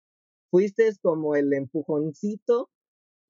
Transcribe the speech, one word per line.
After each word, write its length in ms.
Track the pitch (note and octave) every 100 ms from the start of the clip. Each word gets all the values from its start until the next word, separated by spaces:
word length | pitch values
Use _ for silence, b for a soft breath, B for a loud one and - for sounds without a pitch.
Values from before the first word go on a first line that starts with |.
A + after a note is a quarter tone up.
| _ _ _ _ _
fuiste 400 | F3+ G3+ G3+ A3 G#3
como 340 | F#3 D#3+ D3+ D3
el 160 | C#3+
empujoncito 1160 | C#3 C3+ D#3+ - D3+ D#3 - G#3 G#3 - A#3+ C#4 _ _ _ _ _ _